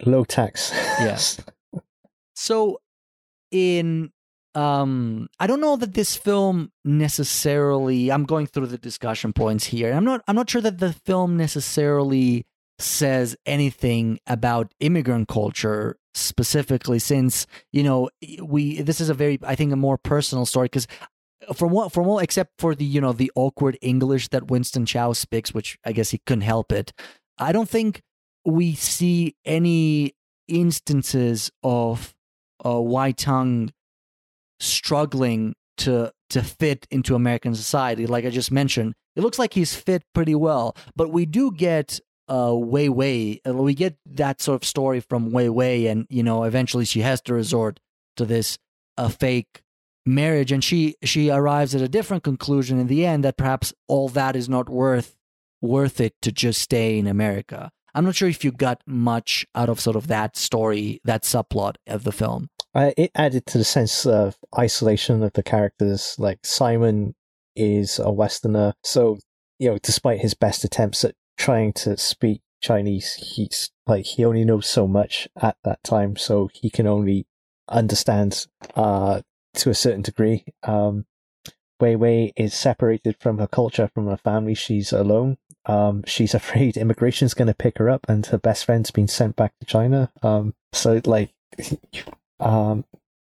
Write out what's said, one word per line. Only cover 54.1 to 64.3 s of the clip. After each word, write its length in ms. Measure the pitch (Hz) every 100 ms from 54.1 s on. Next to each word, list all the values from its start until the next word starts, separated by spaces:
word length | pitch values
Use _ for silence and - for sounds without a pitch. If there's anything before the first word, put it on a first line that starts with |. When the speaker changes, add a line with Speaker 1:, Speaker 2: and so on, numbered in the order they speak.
| 131 135 131
Speaker 2:
is 120 | 120
not 220 | 127 123
worth, 480 | 127 135 127 - _ _ _ _ _
worth 380 | 117 135 139 -
it 140 | 113 -
to 100 | 117
just 300 | - 120 110
stay 380 | - 120 113 107
in 80 | 101
America. 640 | 101 107 101 - - - - _ -
I'm 100 | 180
not 100 | 175
sure 140 | 185
if 140 | 156
you 80 | 143
got 320 | 123 131 123 -
much 600 | 127 120 117 - - - -
out 140 | 117
of 100 | 110
sort 160 | 117 110
of 120 | 147
that 280 | 107 107 -
story, 640 | - 113 110 104 104 110 120
that 180 | 110
subplot 520 | - 123 - 110 101 - -
of 160 | 104
the 80 | 117
film. 380 | - 110 120 - - -
Speaker 1:
Uh, 180 | 135 139 -
it 140 | 170 -
added 300 | 151 127 -
to 100 | 120
the 60 |
sense 420 | 110 139 110 - 131
of 320 | 107 101